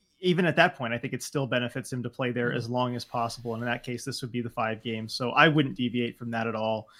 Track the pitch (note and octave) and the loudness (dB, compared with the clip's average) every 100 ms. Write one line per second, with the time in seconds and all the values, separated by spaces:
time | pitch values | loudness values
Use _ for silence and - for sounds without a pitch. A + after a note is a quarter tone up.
0 | _ _ F#3 F3 F3+ D3+ F3 - A#2+ A#2 | _ _ 2 4 4 6 6 4 -4 -2
1 | C3 B2 - D3 C3 B2 B2 C3+ - B2+ | -4 -6 -4 -2 0 0 0 -4 -6 -4
2 | A#2+ - B2+ A#2+ A#2+ B2+ A2+ B2 B2 B2 | -6 -4 -2 0 0 0 0 0 0 -2
3 | - B2 A#2 - A#2 A2+ A#2+ B2 - A#2+ | -4 -4 -4 -4 -8 -4 -2 -4 -4 -8
4 | - B2+ B2 A#2+ A#2 - A2+ A2 A#2+ A2 | -6 -8 -6 -4 -4 -2 -2 -2 -6 -6
5 | A2 - B2 C#3 D#3+ D3+ C3+ - B2 A#2+ | -6 -4 0 6 6 6 2 0 -2 0
6 | A#2+ - A#2+ A#2 A2+ A2 A2 A2 - | -2 -4 -6 -2 -2 0 0 -2 -4